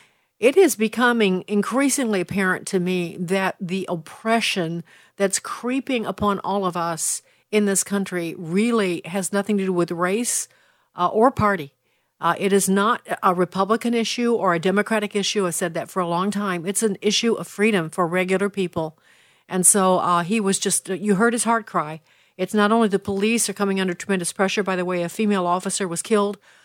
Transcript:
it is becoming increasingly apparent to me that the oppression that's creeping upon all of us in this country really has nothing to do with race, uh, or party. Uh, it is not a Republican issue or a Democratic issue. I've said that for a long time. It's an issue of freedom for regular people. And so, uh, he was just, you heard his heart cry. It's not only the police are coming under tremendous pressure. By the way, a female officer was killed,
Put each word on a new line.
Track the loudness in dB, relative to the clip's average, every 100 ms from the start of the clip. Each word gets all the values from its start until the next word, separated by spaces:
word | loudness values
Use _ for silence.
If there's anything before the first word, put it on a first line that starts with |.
| _ _ _ _
it | 4 6
is | 6 4
becoming | 0 2 2 4 4 2 0
increasingly | 0 0 2 2 2 0 0
apparent | -2 0 0 0 -2
to | -2
me | 0 0 -2 -6
that | -2 0 0 -4
the | -6 -4 -4
oppression | -6 -8 -8 0 0 0 -2 -2 -4 -10 -18 _ -2
that's | 0 0
creeping | -6 -8 -4 -2 -2 -2 -2
upon | -2 0 0
all | -2 -2 -2
of | -2
us | -4 -4 -4 -6 -10 _ _
in | 0 2
this | 0
country | -2 -2 -4 -4 -6 -8
really | -4 0 2 2 0 -2 -6
has | -6 -4
nothing | -2 0 0
to | 0
do |
with | 0 0
race, | 0 0 0 -2 -4 -6 _ _ _ _ -2
uh, | 0
or | 4 4
party. | 4 2 0 -4 _ _ _ _ _
Uh, | -2 0
it | 2
is | 2 2
not | 2 2 0 -4 -2
a | 0 2
Republican | 0 0 0 0 0
issue | -2 -2 -2 0
or | 2 2 2
a |
Democratic | 2 0 0 -2 -2 -2
issue. | -2 -2 -2
I've |
said | -2 -4 -4
that | -6
for | -4
a | -2
long | -2 -2
time. | -2 -4 -4 -4
It's | -2
an | -2 0
issue | 0 0 0 -2
of | -4
freedom | 0 2 2 0
for | -2 0
regular | 0 0 0 0
people. | -2 -4 -4 -6 -8 _ _ _ _ -6
And | 0
so, | 2 4 4 4
uh, | 2 2
he | 2 0
was | 0 0
just, | -2 -4 -4
you | -4 0 2
heard | 2
his | 2
heart | 0 -2 -2
cry. | -4 -4 -8 -16 _ _ -8
It's | -2
not | 2 4
only | 4 4
the | 0
police | -2 -2 0 0 -2
are |
coming | -2 -2 0
under | -2 -4
tremendous | -4 -4 -2
pressure. | -2 -2 0
By | -2 -2
the | -2
way, | -2
a | -4
female | -2 0 2 0
officer | -2 -2 -4 -4
was | -6
killed, | 0 0 0 -4 _ _